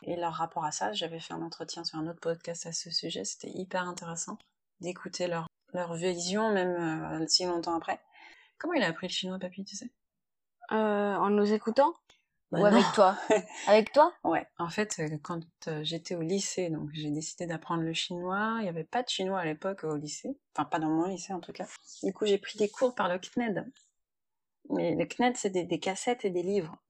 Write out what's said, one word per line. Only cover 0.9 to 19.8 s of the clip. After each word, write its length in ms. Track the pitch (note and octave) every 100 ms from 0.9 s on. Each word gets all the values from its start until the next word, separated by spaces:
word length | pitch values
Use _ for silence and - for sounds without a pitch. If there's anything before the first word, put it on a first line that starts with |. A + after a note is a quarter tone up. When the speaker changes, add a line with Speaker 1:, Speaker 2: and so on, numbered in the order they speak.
Speaker 1:
j'avais 260 | G3+ E3 E3
fait 140 | -
un 80 | E3+
entretien 420 | E3 - D#3+ -
sur 140 | E3+ D#3+
un 80 | D#3+
autre 120 | E3+
podcast 460 | E3 E3 - E3+ E3+
à 60 |
ce 180 | E3 E3+
sujet, 320 | - E3 - G3+
c'était 260 | - -
hyper 360 | - F#3 F#3 F3+
intéressant 500 | F3 E3+ E3 F#3+ G#3+ - _ _ _
d'écouter 460 | F3 F#3 F3+ - F3+
leur, 200 | E3 E3 _ _
leur 200 | F3+ F3 E3
vision, 560 | F#3 F3 F3+ G#3 A3
même, 720 | G3+ F3+ F3 E3 D#3+ D#3 D#3+
euh, 40 | D#3+
si 180 | - F3+
longtemps 300 | E3+ E3+ E3
après. 240 | F3 - _ - - - - _
Comment 160 | D#4+
il 100 | E4
a 40 | F3+
appris 200 | - F3+
le 40 |
chinois, 260 | - F#3 F#3+
papy, 240 | F#3 G3 G3
tu 100 | G3
sais ? 160 | A#3+ - _ _ _ _ _ _ -
Speaker 2:
Euh, 440 | A3 G#3+ G3+ G3+ F#3+
en 140 | F#3+
nous 220 | G#3 G#3
écoutant ? 400 | G#3+ - A3+ C#4+ - _ _ _ _ _
Speaker 1:
Bah 80 | E3+
Speaker 2:
Ou 40 | G3+
avec 160 | A3+
Speaker 1:
non. 100 | F3+
Speaker 2:
toi ? 240 | - F#3 G#3 -
Speaker 1:
<laughs> 380 | G#3+ - - -
Speaker 2:
Avec 240 | G#3+ G#3
toi ? 220 | C4+ E4 -
Speaker 1:
Ouais, 240 | - D#3 - -
en 120 | E3+
fait, 260 | F#3 G#3 -
euh, 180 | D#3 D#3
quand, 200 | D3+ E3+ E3 _ -
euh, 160 | D3+
j'étais 320 | D#3 E3 - F3
au 60 |
lycée, 480 | D#3+ G3 - - F3
donc 200 | D#3 D3+
j'ai 180 | D3+ D3+
décidé 340 | D3 D#3+ - E3+
d'apprendre 380 | E3 - E3+
le 80 | D#3+
chinois. 680 | E3 - F3 F3+ G3 A3 A3+
Il 40 | G3
y 40 |
avait 160 | E3 D#3+
pas 180 | A#3+
de 60 | B3+
chinois 300 | - F#3+ F#3+
à 40 | D#3+
l'époque 380 | D#3 F#3+ G3